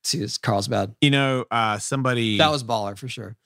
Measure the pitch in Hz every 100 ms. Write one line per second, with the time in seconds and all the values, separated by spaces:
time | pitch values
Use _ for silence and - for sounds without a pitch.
0 | - 90 107 - - 101 101 101 101 -
1 | 147 139 135 131 - 117 110 104 - 135
2 | 127 120 113 104 156 147 117 113 101 101
3 | 127 120 104 110